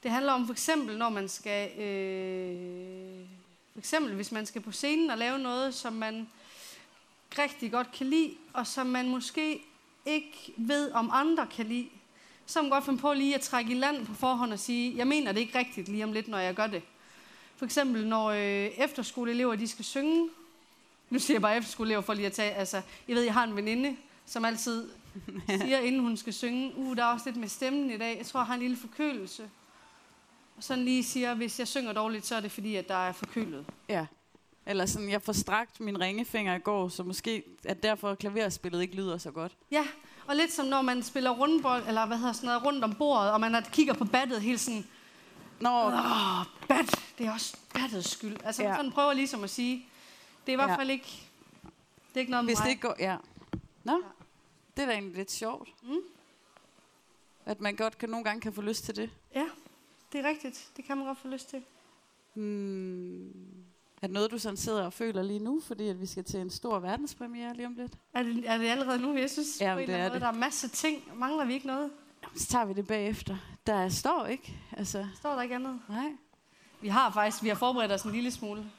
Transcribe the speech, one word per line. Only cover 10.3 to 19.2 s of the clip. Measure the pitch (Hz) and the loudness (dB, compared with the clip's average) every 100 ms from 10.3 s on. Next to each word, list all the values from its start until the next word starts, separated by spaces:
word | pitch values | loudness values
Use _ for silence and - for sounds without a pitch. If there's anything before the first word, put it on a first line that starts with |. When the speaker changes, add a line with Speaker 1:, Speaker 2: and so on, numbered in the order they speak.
| - - - | -16 -16 -6
Speaker 1:
ved, | 226 285 285 | 0 2 2
om | 233 226 | 2 4
andre | 254 294 320 240 | 4 4 4 2
kan | - 220 | -2 -2
lide, | 240 247 - - - - - - | -2 -4 -12 -20 -20 -20 -20 -4
så | 330 | 0
må | |
man | 294 | 4
godt | 269 | 4
finde | 277 262 | 4 2
på | 285 | 4
lige | 285 277 | 4 4
at | 277 | 2
trække | 277 254 233 | 2 0 2
i | |
land | 247 269 294 214 | 2 2 0 -4
på | |
forhånd | 214 262 254 247 | 0 2 2 0
og | 208 | -2
sige, | - 240 240 240 | -2 0 0 2
"Jeg | 254 | 2
mener | 302 254 | 4 2
det | 196 | 0
ikke | 226 262 | 0 0
rigtigt | 247 233 180 | -2 -4 -4
lige | 208 | -2
om | 214 | 0
lidt, | 214 220 | -2 -2
når | 208 | -2
jeg | 185 | 0
gør | 185 214 | 0 0
det." | 196 - - - - - - - - | -2 -8 -20 -20 -20 -20 -20 -20 -8
For | |
eksempel, | 254 - 277 233 220 | -2 2 4 2 2
når, | 220 214 | 2 2
øh, | 208 202 202 202 214 | 2 2 2 0 0
efterskoleelever, | 285 302 220 - | 0 0 -6 -2